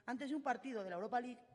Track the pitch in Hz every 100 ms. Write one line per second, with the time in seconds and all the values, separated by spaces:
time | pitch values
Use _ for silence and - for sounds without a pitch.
0 | - 247 277 302 277 240 269 226 190 175
1 | 202 240 247 240 -